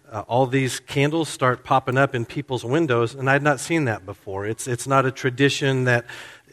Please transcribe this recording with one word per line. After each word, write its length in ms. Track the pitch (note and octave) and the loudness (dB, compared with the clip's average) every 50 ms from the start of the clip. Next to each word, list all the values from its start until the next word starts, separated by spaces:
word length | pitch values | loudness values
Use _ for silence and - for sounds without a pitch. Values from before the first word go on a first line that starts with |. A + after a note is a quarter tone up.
| _ - | _ -12
uh, 100 | A2+ G#2 G2 - | -10 -10 -6 -2
all 180 | A#2 B2+ C3+ | 0 2 2
these 320 | B2 B2+ C#3 C3+ B2 - - | 2 2 0 0 0 -4 -6
candles 520 | - - - C#3+ C#3 D3+ D#3 E3 D#3 - | -10 -6 -2 0 0 2 0 -2 -4 -4
start 340 | - - C3+ B2+ B2 - - | -4 0 2 2 2 0 0
popping 320 | - C3+ C3 - C3+ B2 | 0 0 0 2 2 2
up 180 | C3+ C#3 C3 - | 2 2 2 2
in 120 | A#2+ A2+ | -4 -6
people's 380 | - - C#3+ - - C3 A2+ - | -4 -6 -10 -6 -6 -6 -6 -2
windows, 480 | A#2 C3+ E3 E3+ C#3+ A#2+ A#2 A#2 A2+ C3+ | 0 0 0 2 2 2 2 2 0 -2
and 160 | C3+ B2+ C3+ | -4 0 2
I'd 120 | C#3 C#3+ | 2 2
not 180 | C#3+ D3+ C#3+ C3 | 4 2 0 0
seen 260 | - - E3 E3 D3 | -2 -2 -2 0 0
that 180 | A#2+ G#2+ F#2+ F#2+ | 0 -2 -4 -6
before. 420 | G#2 G2 _ - G2+ F#2+ G2 G2+ | -14 -16 _ -12 -10 -8 -6 -4
It's, 220 | G#2+ A2+ - - C3 | -4 -6 -6 -4 -6
it's 180 | A#2+ - - | -6 -6 -2
not 200 | C3 C3+ C3+ C3 | 2 2 2 2
a 40 | C3 | 2
tradition 720 | B2+ - - C3 B2 B2+ C#3 C3+ C3 - D3 C3+ C3 C3 B2+ | -2 -2 -4 -4 2 2 2 2 2 2 0 0 2 2 2
that 200 | B2+ B2 A#2+ - - - - - - - - _ _ | 2 2 2 0 -4 -14 -16 -16 -18 -20 -20 _ _